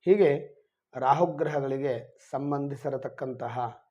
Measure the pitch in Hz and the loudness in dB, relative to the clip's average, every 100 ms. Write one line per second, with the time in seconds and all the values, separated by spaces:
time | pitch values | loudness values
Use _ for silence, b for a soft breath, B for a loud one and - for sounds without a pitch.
0 | 180 202 175 143 - - _ _ _ 131 | 6 6 6 4 -4 -20 _ _ _ -4
1 | 131 151 175 147 151 147 135 135 139 117 | 2 4 2 0 -2 -2 -2 -2 -2 -4
2 | - _ _ 135 143 143 143 135 143 131 | -8 _ _ -6 -4 -4 -4 -6 -6 -6
3 | 131 - 131 117 120 120 120 - _ | -8 -8 -10 -8 -8 -6 -8 -10 _